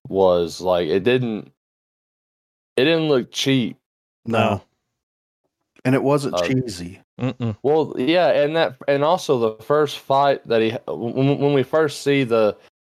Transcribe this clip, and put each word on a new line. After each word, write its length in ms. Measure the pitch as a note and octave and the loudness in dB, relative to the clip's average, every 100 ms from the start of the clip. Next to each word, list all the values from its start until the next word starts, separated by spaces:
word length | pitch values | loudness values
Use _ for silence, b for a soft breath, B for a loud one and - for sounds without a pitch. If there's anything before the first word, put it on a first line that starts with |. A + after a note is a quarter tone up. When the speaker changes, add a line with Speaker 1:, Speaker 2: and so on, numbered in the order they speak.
| - | -6
Speaker 1:
was. 520 | F#2+ F#2 F2 E2 D2+ | 2 4 2 0 -4
Like, 280 | F2+ F2 D#2 | -2 -2 0
it 160 | F#2+ | 0
didn't, 480 | A#2+ B2+ A#2+ G#2 - _ _ _ _ _ _ _ _ _ _ _ _ - | 0 0 -2 -8 -12 _ _ _ _ _ _ _ _ _ _ _ _ -2
it 80 | |
didn't 240 | D3 E3 D#3 | 0 0 0
look 220 | C3 - | 0 -2
cheap. 460 | - C3+ C3+ G#2+ - _ _ _ _ A#2 | -4 0 0 0 -8 _ _ _ _ -4
Speaker 2:
No. 120 | A2+ | -2
Speaker 3:
No. 240 | A2 G2+ - _ _ _ _ _ _ _ _ _ _ _ | 0 -2 -8 _ _ _ _ _ _ _ _ _ _ _
And 100 | B2+ | 0
it 80 | C3 | 0
wasn't 320 | C3+ C#3+ C#3 | 2 0 0
Speaker 1:
Uh, 80 | F2 F2 | -2 -2
Speaker 3:
cheesy. 520 | B2+ B2 F2 F2 F#2+ _ - | -2 -4 -10 -14 -16 _ -8
Speaker 2:
Mm-mm. 360 | B2 - A2+ G#2 | -8 -6 -8 -4
Speaker 1:
Well, 320 | C3 D#3 B2 - | 0 0 -2 -4
yeah, 340 | B2+ F3 D#3 | 0 2 2
and 260 | C#3 D3 E3 | 2 0 0
that, 200 | B2 B2+ - | -2 -4 -2
and 160 | C#3+ | 0
also 340 | D3+ F3+ - B2+ | 2 0 0 0
the 240 | A2 A2 | 0 0
first 360 | - D3+ D3+ - | 0 0 0 -4
fight 460 | - C#3 C#3+ - - | -2 2 2 0 0
that 120 | A2+ | 0
he, 80 | A2+ A#2 - | 0 -2 -8
when, 500 | D2+ A#2 C3 C#3 C#3 | -8 -6 0 0 2
when 140 | C#3+ | 2
we 80 | C#3+ | 2
first 400 | A#2+ D#3 D3+ - | 2 0 0 -2
see 220 | C#3+ C#3 | 0 0
the, 320 | A#2+ A2+ G#2+ - b _ | 2 2 2 0 b _